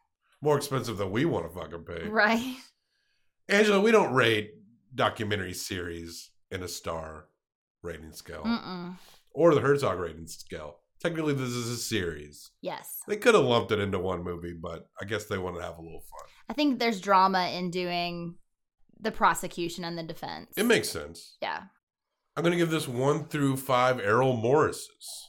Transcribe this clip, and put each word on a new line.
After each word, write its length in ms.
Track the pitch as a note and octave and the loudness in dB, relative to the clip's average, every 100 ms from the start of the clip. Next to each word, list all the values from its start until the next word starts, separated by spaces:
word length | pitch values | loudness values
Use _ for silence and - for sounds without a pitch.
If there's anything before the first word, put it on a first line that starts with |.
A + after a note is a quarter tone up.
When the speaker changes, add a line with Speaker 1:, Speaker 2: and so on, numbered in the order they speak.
| _ _ _ _ | _ _ _ _
Speaker 1:
More 160 | D3 C#3+ | 0 0
expensive 420 | - C3 A2+ G2 | 0 -4 -4 -4
than 120 | G2 | -2
we 140 | G#2 | 0
wanna 240 | D#3+ G#2+ E2 | 2 0 -4
fucking 360 | F2 D#2 E2 | -8 -10 -12
pay. 220 | E2 E2 G#3+ | -10 -10 -2
Speaker 2:
Right. 480 | G#3+ G#3 A3+ C4 B3+ - _ _ _ _ _ _ _ - | 2 4 2 -2 -10 -16 _ _ _ _ _ _ _ 2
Speaker 1:
Angela, 320 | G3+ G#3+ G3+ | 4 6 6
we 120 | G#3+ | 6
don't 200 | A3 D#3 | 6 6
rate 420 | B2+ A#2 G#2+ G#2 - - _ _ | 6 6 4 0 -10 -20 _ _
documentary 600 | B2 A2+ - G#2 G2+ F#2 | 0 0 0 -2 -2 -2
series 760 | F2 - F#2+ F2 E2+ E2+ E2 - _ _ | -8 -6 -6 -6 -8 -12 -14 -18 _ _
in 120 | F#2+ | -10
a 60 | F2+ | -8
star 580 | - - E2 D#2+ D#2 D2+ _ _ _ _ _ | -8 -8 -8 -8 -14 -18 _ _ _ _ _
rating 300 | F2 D#2 D#2+ | -12 -10 -12
scale. 300 | D#2+ - D#2+ | -16 -14 -8
Speaker 2:
Mm-mm. 540 | A3 A#3 - F3+ F3 F3+ - - _ | -4 -4 -6 -12 -12 -14 -20 -20 _
Speaker 1:
Or 220 | - E3 | 4 6
the 60 | C#3+ | 6
Herzog 380 | B2+ C#3+ B2+ F2+ | 4 4 2 -2
rating 280 | E2+ D#2+ E2 | -4 -8 -14
scale. 520 | - - E2 D2+ - _ _ | -16 -14 -12 -12 -16 _ _
Technically, 340 | F3 D#3+ D3+ | -4 -2 -2
this 160 | C#3 B2+ | 0 -2
is 180 | A#2+ A#2 | -4 -4
a 80 | A#2+ | -6
series. 760 | - A2 F2 D2+ D2 - - _ | -2 -2 -2 -6 -12 -18 -20 _
Speaker 2:
Yes. 380 | E3+ D3+ - - - | -10 -10 -10 -12 -6
Speaker 1:
They 100 | G#3 | 2
could 180 | B3 | 6
have 100 | G#3+ | 6
lumped 260 | B2+ A#2+ G2 | 6 4 2
it 80 | G#2 | 0
into 200 | G2 F#2+ | 0 -2
one 260 | F#2 F2+ | -2 -2
movie, 300 | F2 E2+ F2 | -4 -6 -8
but 340 | E2+ E2+ E2 - - | -10 -10 -10 -14 -14
I 40 | |
guess 220 | G2 G#2+ - | -6 -6 -4
they 120 | G2 | -4
wanted 200 | F#2 E2+ | -4 -6
to 60 | |
have 140 | F2 E2 | -8 -12
a 40 | |
little 180 | E2 E2 | -14 -16
fun. 260 | - - - - - | -16 -18 -20 -18 -8
Speaker 2:
I 60 | |
think 240 | B3 D4 B3+ | 0 0 2
there's 220 | A#3 G3+ | 0 -2
drama 480 | F#3+ F#3+ F#3+ F#3+ F3 | 4 6 6 4 0
in 220 | D#3 F3+ | -2 -4
doing 680 | F3+ F3+ F3 F3 F3 E3+ E3+ _ _ _ _ _ - | -4 -4 -4 -4 -6 -10 -12 _ _ _ _ _ -8
the 140 | A3 | -6
prosecution 720 | A3 G3 E3+ F3+ - E3+ F3+ | 2 2 2 -4 -6 -6 -6
and 140 | E3+ E3+ | -8 -8
the 40 | |
defense. 520 | E3 E3+ C3+ D#2+ E2+ - | -10 -10 -10 -10 -8 -2
Speaker 1:
It 80 | |
makes 240 | A#3 G3 - | 2 4 2
sense. 480 | E2 D2 E2 - _ | -6 -10 -14 -20 _
Speaker 2:
Yeah. 220 | F#2 D#2+ - _ _ _ _ _ _ | -8 -6 -10 _ _ _ _ _ _
Speaker 1:
I'm 80 | - | -2
gonna 140 | D#3+ F3 | 0 2
give 140 | E3 | 0
this 180 | D#3+ C3 | 0 -4
one 380 | A#2+ C#3 D3+ D3 | 0 2 0 -2
through 320 | D3+ C#3 C3+ | 0 0 0
five 420 | C3+ B2+ B2+ B2 | 0 2 4 2
Errol 360 | G2+ A2+ C3 A#2+ | 4 4 4 2
Morrises. 880 | A2+ D3 A2+ - - _ - - | 4 4 4 0 -10 _ -16 -14